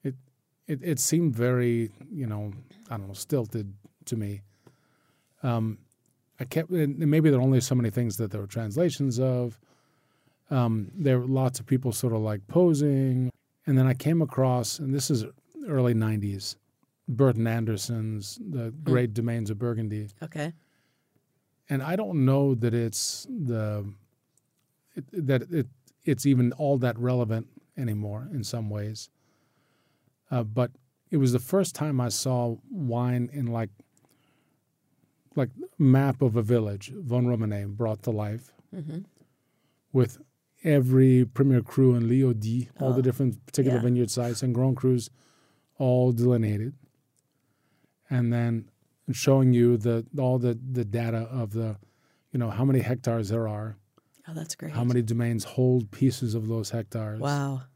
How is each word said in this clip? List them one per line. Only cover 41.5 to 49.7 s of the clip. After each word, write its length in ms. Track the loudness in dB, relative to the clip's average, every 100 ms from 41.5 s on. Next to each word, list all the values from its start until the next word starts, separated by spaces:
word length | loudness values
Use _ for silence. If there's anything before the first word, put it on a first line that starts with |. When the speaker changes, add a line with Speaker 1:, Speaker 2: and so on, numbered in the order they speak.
| 4
Speaker 1:
Cru 340 | 2 4 6 6
and 120 | 4
Lieu-Dit, 600 | 4 4 2 -2 -2 -4 -4
all 140 | 0
the 60 | 2
Speaker 2:
Oh, 20 |
Speaker 1:
different 440 | 2 2 -2 -2 -6
particular 320 | 0 2 4
Speaker 2:
yeah. 60 |
Speaker 1:
vineyard 260 | 2 2 0
sites 300 | -2 -4 -2
and 100 | -2 0
Grand 220 | 0 2
Crus, 320 | 2 0 -2 _ _ _ _ _ _ _
all 340 | 2 4 4
delineated. 600 | 4 2 2 0 -2 -6 -10 _ _ _ _ _ _ _ _ _ _ _ _ _
And 220 | 0 2
then 380 | 2 0 -2 -6 _ _ _ -8
showing 420 | -2 4 6 6
you 220 | 8 6